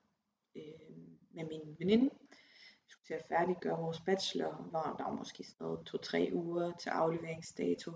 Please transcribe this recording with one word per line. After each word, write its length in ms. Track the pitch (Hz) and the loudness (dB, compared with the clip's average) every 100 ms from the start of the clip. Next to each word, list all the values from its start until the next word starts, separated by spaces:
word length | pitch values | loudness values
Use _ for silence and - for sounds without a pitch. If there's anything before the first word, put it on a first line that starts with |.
| _ _ _ _ _ - | _ _ _ _ _ -16
øhm, 640 | 151 156 - 160 165 - _ | -14 -16 -16 -18 -18 -20 _
med 140 | 175 | -10
min 320 | 160 156 156 151 | -8 -8 -10 -2
veninde. 320 | 175 226 269 - - - - - - - | 6 8 6 2 -20 -20 -20 -20 -20 -20
Vi 60 | _ | _
skulle 160 | - - | -18 -6
til 80 | |
at 140 | 160 160 | -6 0
færdiggøre 500 | 160 175 180 165 165 | 2 4 2 0 0
vores 220 | 165 165 - | 0 -2 2
bachelor, 460 | 190 - 175 160 | 2 2 0 -2
hvor 420 | 160 - 165 151 - | -4 -4 -2 -2 -2
der 60 | |
var 100 | - | -4
måske 300 | - - - | -4 -6 -10
sådan 200 | - - | -14 -8
noget 220 | 82 82 - | -4 -4 -4
to-tre 440 | - - 85 87 | -6 0 2 4
uger 440 | 180 170 170 175 175 | 2 0 0 0 -2
til 120 | - | -2
afleveringsdato, 1040 | - 165 165 165 160 165 - 175 175 - | 2 2 2 -4 -8 -10 -2 0 0 -2